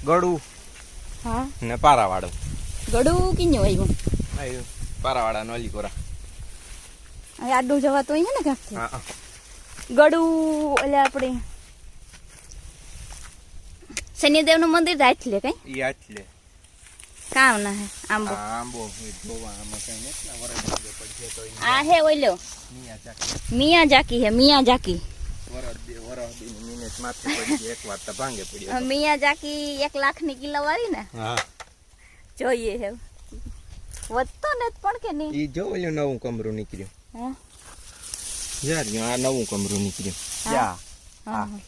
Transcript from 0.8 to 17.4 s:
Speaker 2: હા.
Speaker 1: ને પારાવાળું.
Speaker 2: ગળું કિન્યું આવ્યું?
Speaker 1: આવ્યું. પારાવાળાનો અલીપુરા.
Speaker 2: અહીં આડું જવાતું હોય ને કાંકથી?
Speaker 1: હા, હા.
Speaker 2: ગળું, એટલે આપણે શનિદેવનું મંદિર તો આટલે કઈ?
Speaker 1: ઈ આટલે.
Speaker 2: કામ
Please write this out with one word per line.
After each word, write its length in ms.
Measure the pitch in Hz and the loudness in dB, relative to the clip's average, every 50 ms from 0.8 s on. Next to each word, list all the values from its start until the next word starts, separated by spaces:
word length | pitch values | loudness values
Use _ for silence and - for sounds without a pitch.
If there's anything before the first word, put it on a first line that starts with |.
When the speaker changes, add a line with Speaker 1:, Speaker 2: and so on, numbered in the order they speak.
| - - - - - - - - - | -18 -16 -14 -14 -12 -12 -12 -8 -6
Speaker 2:
હા. 220 | 233 226 240 262 277 277 - | -4 -2 -2 -4 -4 -6 -6
Speaker 1:
ને 140 | 123 113 120 | -4 -4 -2
પારાવાળું. 560 | 120 - 147 139 120 107 95 92 92 92 87 - - - - - - - - - - - - | 6 8 8 10 10 8 4 2 0 -2 -4 -6 -8 -6 -6 -6 -6 -6 -6 -6 -6 -4 0
Speaker 2:
ગળું 440 | 220 233 254 311 339 359 370 370 349 | 2 4 6 6 6 6 4 4 4
કિન્યું 300 | 349 349 339 294 226 196 | 4 4 4 6 6 6
આવ્યું? 300 | 208 190 180 190 - - - - - - - - - - - | 4 4 4 4 2 2 2 2 0 0 0 -2 -4 -4 -6
Speaker 1:
આવ્યું. 240 | 143 127 127 127 123 - - - - - - - | -4 -4 -6 -6 -8 -10 -10 -8 -8 -8 -6 -2
પારાવાળાનો 500 | - 131 131 123 113 110 110 107 110 113 | -2 0 2 2 0 0 0 -2 -4 -4
અલીપુરા. 380 | 117 117 117 110 - 107 101 101 - - - - - - - - - - - - - - - - - - - - - - - - - - - - - - | -6 -6 -6 -6 -6 -6 -6 -6 -6 -8 -8 -8 -8 -10 -12 -14 -14 -12 -12 -12 -12 -14 -14 -16 -16 -16 -16 -18 -20 -20 -20 -18 -18 -18 -18 -18 -12 -8
Speaker 2:
અહીં 180 | 233 247 262 | -2 2 2
આડું 260 | 254 254 247 285 285 | 2 4 4 2 4
જવાતું 340 | 254 294 269 285 262 - 294 | 4 4 4 4 2 2 2
હોય 180 | 311 349 453 554 539 | 2 2 2 2 0
ને 60 | 311 | 2
કાંકથી? 320 | 302 269 - - - 208 | 0 0 -2 -6 -10 -6
Speaker 1:
હા, 120 | 147 117 - | -6 -6 -4
હા. 80 | - 127 - - - - - - - - - - - - - - - - - - | -6 -8 -10 -10 -14 -14 -16 -18 -18 -20 -20 -20 -20 -20 -18 -16 -16 -14 -10 2
Speaker 2:
ગળું, 920 | 240 240 294 302 302 330 330 330 320 320 320 311 311 302 302 294 285 - 269 | 8 8 10 10 8 6 4 4 4 4 4 2 2 0 0 2 2 2 2
એટલે 160 | 277 285 277 | 4 4 4
આપણે 400 | 277 269 - 277 254 254 254 240 - - - - - - - - - - - - - - - - - - - - - - - - - - - - - - - - - - - - - - - - - - - - - - - - - - - - - - - - | 4 4 2 0 -2 -2 -2 -4 -6 -8 -12 -16 -18 -20 -20 -20 -20 -20 -18 -18 -20 -20 -20 -20 -20 -20 -20 -20 -20 -18 -18 -18 -18 -18 -18 -18 -20 -18 -16 -16 -14 -14 -14 -14 -14 -16 -16 -20 -20 -18 -18 -16 -16 -16 -18 -18 -18 -12 -12 -12 -12 -10 -4 2
શનિદેવનું 500 | - 285 294 311 311 302 320 330 330 330 | 4 6 6 6 6 6 6 6 6 6
મંદિર 280 | 320 339 330 339 349 285 | 4 4 4 2 4 6
તો 60 | 277 | 6
આટલે 360 | 247 - - - 254 202 202 | 6 6 4 0 -2 -2 0
કઈ? 160 | - - - - - | 0 -2 -4 -6 -10
Speaker 1:
ઈ 160 | - 135 127 | -10 -6 -4
આટલે. 420 | 131 135 139 _ - - 107 104 95 - - - _ - _ - - - - - - - - - - - - - - - - | -2 -4 -4 _ -16 -16 -16 -16 -16 -18 -20 -20 _ -20 _ -20 -20 -20 -20 -20 -20 -20 -20 -20 -20 -20 -20 -20 -12 -2 4
Speaker 2:
કામ 260 | 269 | 6